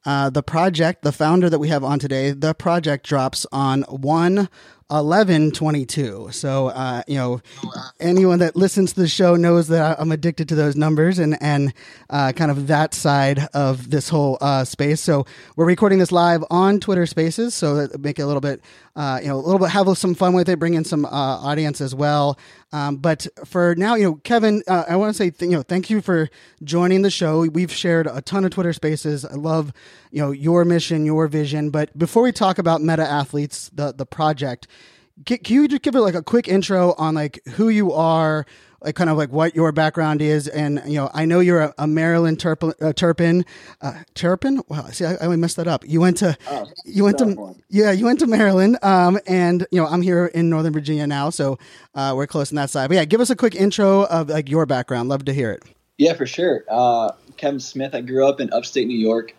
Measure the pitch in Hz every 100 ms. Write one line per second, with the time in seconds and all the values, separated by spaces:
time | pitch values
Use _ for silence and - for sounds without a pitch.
0 | 139 139 139 135 - 160 185 156 160 180
1 | 147 - 156 180 175 156 151 147 135 143
2 | 135 135 139 139 156 160 170 175 151 139
3 | - 143 131 - - 139 135 135 135 139
4 | 135 160 175 196 190 _ - _ _ 151
5 | 147 185 202 160 156 - 156 147 127 -
6 | 123 101 113 - 139 135 131 127 131 123
7 | - 139 123 123 _ - - - - _
8 | 170 180 185 175 170 170 185 - 185 -
9 | 170 - 180 175 170 170 160 165 156 147
10 | 156 156 165 165 151 151 147 143 156 151
11 | 165 180 156 151 147 143 139 - - -
12 | _ 143 135 127 156 139 139 151 156 -
13 | 156 143 139 139 151 143 135 131 123 147
14 | - 156 143 131 139 135 127 - 143 156
15 | - 147 143 - - - 165 180 208 190
16 | 175 175 170 170 156 175 190 202 - 180
17 | 170 - 165 165 240 - 151 147 143 143
18 | 143 147 143 143 143 139 _ - _ 151
19 | 143 131 143 135 151 190 160 196 196 185
20 | 185 170 180 180 180 170 170 170 160 156
21 | 143 139 135 131 139 147 151 139 139 131
22 | 147 147 143 139 - - _ 151 143 139
23 | 165 156 - - - 180 175 170 202 233
24 | 190 151 - 233 214 208 220 180 165 180
25 | 214 214 185 - 180 170 127 185 180 214
26 | - 170 160 _ - _ 147 170 180 190
27 | 196 - 165 160 165 156 180 - 180 165
28 | 156 127 - 196 185 196 170 156 151 156
29 | 156 143 135 143 156 160 151 - - -
30 | _ 147 143 139 151 175 175 170 - 160
31 | 151 156 160 151 147 151 151 151 151 143
32 | 170 226 247 - 190 185 165 165 156 160
33 | 151 147 139 147 147 - - - 147 127
34 | 135 - 156 143 139 123 - - - _
35 | _ _ 139 240 - 247 294 269 294 262
36 | 208 170 160 240 - 190 180 185 180 -
37 | 156 156 151 - - 120 226 214 190 151
38 | 165 160 160 156 147 - _ _ 151 151
39 | 170 156 143 143 165 165 160 151 156 165
40 | 156 151 151 151 143 151 147 143 - 147
41 | 139 151 160 175 180 175 151 - 151 156
42 | 165 170 165 160 170 160 160 - 156 151
43 | 175 165 170 175 180 - - - 143 156
44 | - - 170 185 269 269 - 151 - -
45 | 170 185 165 170 165 - 170 139 - 165
46 | 180 175 185 151 - 139 101 - - 202
47 | 202 269 226 196 196 - _ 196 208 190
48 | 247 240 262 220 208 185 196 247 196 185
49 | 180 196 - 185 175 175 180 180 156 175
50 | 180 175 175 165 170 160 160 151 147 151
51 | 147 143 147 - 139 131 - - - 139
52 | 135 131 143 156 139 147 139 143 131 185
53 | 151 220 240 240 233 180 196 208 196 196
54 | 202 165 151 151 139 156 143 131 - 123
55 | 123 139 135 135 117 95 - _ _ -
56 | 156 165 127 - 175 131 - 113 123 117
57 | 110 - _ - 147 139 - 131 135 -
58 | 123 131 135 139 127 113 - 135 117 117
59 | 110 117 113